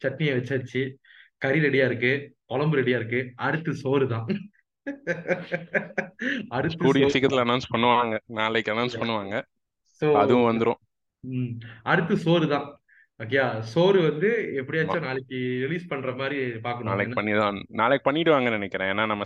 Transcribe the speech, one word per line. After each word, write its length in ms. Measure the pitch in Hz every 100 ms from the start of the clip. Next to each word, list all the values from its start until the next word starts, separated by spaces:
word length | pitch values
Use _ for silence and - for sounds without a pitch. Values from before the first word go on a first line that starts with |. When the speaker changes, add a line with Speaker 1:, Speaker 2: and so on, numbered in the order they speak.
| 135
Speaker 1:
சட்னியை 280 | 135 151
வச்சாச்சு, 600 | 127 127 135 127 127 135 131 _ - - _
கறி 220 | 135 151
ரெடியா 260 | 147 131 127
இருக்கு, 500 | 110 123 143 - _ _
குழம்பு 320 | 123 151 147
ரெடியா 100 | 123
இருக்கு, 440 | 123 110 120 131 -
அடுத்து 380 | 131 156 165
சோறு 340 | - 131 139 127
தான். 180 | 113 117 208 - _ _ _ 277
<laughs> 1300 | 277 - 165 - - - 175 - 196 - - 202 - 247 262 -
அடுத்து 300 | 123 147 -
Speaker 2:
கூடிய 320 | 135 139 139
Speaker 1:
சோறு 180 | 139 131
Speaker 2:
சீக்கிரத்துல 180 | 131 120
Speaker 1:
தான். 20 |
Speaker 2:
அனௌன்ஸ் 280 | 127 - 117
பண்ணுவாங்க, 440 | 120 120 117 110 -
நாளைக்கு 480 | 110 110 113 107
அனௌன்ஸ் 220 | 110 123 -
Speaker 1:
Yeah. 40 |
Speaker 2:
பண்ணுவாங்க. 420 | 117 113 98 113 - _ _ _
Speaker 1:
So, 380 | _ _ 151 107
Speaker 2:
அதுவும் 380 | 104 123 117 113
வந்துரும். 180 | 117 - _ _ _ _
Speaker 1:
ம், 300 | 127 127 123 113 - -
அடுத்து 340 | 123 170 - 202
சோறு 300 | 165 170 147
தான். 340 | 143 - - _ _ _ -
ஓகேயா? 360 | 113 135 123 110
சோறு 420 | 110 165 185 196
வந்து 520 | 160 151 202 233 - 135
எப்படியாச்சும் 460 | 131 160 160 175
Speaker 2:
ஆமா. 40 | 135
Speaker 1:
நாளைக்கு 300 | 131 131 127
ரிலீஸ் 500 | 127 127 135 175 175
பண்ற 280 | 139 131 123
மாதிரி 340 | 135 143 123
பாக்கணும். 440 | 113 120 120 110
Speaker 2:
நாளைக்கு 280 | 98 107 117
Speaker 1:
ஏன்னா 40 | 107
Speaker 2:
பண்ணிடுவாங்க, 380 | 107 104 98 -
நாளைக்கு 440 | 107 117 135 139
பண்ணிடுவாங்கன்னு 380 | 151 165 143 123
நினைக்கிறேன். 480 | 110 98 95 95 101
ஏன்னா, 80 | 110
நம்ம 180 | 104